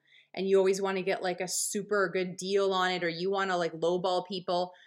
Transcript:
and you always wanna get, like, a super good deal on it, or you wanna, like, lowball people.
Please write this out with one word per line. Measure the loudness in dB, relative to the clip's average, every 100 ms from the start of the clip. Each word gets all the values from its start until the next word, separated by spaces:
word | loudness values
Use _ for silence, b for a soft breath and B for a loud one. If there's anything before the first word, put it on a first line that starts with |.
| b b b
and | -6 2
you | 4
always | 4 2
wanna | 0 -2
get, | -2 -2
like, | -2 -4
a | -4
super | -4 -4 -4 -2 0 0
good | 0 -4 -6
deal | 0 2 2
on | 2 2
it, | 0
or | -2
you | -2 -2
wanna, | 0 0 0
like, | 0
lowball | 0 0 2 2 0 -2
people. | -6 -2 -2 -2 B